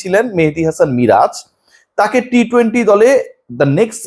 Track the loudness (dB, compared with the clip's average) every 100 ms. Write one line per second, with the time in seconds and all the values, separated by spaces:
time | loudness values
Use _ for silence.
0 | -2 -2 -2 0 -2 0 -4 0 -2 0
1 | 2 2 2 -4 -20 _ _ _ _ -4
2 | -2 -2 0 0 0 0 0 0 2 4
3 | 4 2 -2 _ -14 -2 0 0 -2 -4